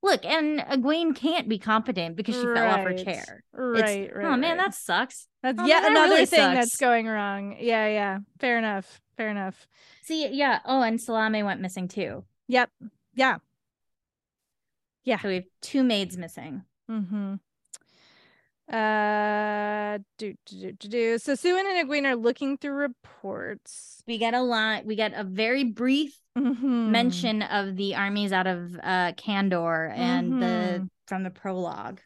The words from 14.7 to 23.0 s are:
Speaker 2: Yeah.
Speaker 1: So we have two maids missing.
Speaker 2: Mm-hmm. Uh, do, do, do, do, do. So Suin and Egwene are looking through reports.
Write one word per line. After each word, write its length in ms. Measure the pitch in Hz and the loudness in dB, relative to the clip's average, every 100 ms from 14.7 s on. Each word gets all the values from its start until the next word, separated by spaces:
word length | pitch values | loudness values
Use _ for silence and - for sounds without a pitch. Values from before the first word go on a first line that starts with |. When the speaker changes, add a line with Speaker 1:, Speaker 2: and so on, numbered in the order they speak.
| _ _ _ | _ _ _
Speaker 2:
Yeah. 140 | - 220 | -2 -2
Speaker 1:
So 80 | 208 | 0
we 60 | |
have 100 | 185 180 _ | -4 -6 _
two 220 | - 277 | -4 2
maids 320 | 254 208 185 180 | 2 2 -2 -6
missing. 460 | 165 - 131 156 - _ - | -12 -14 -12 -12 -14 _ -8
Speaker 2:
Mm-hmm. 440 | 220 185 208 196 196 _ _ _ - _ _ _ _ _ _ _ _ - | -6 -4 -4 -6 -8 _ _ _ -20 _ _ _ _ _ _ _ _ -6
Uh, 1300 | 226 214 214 208 208 208 208 214 208 208 208 208 208 202 _ | -2 2 2 2 2 0 0 0 -2 -2 -2 -4 -6 -10 _
do, 160 | 214 - | -12 -12
do, 120 | - 190 | -18 -12
do, 120 | 190 | -12
do, 160 | 196 202 | -12 -6
do. 300 | 240 226 233 | 0 0 0
So 160 | - | 0
Suin 300 | 277 349 359 392 | 0 2 2 2
and 220 | 370 285 | 0 0
Egwene 160 | 294 | 0
are 120 | 277 247 | 0 2
looking 420 | 226 240 277 277 | 0 0 -4 -4
through 140 | 294 | -4
reports. 1300 | 277 285 247 | -2 -4 -4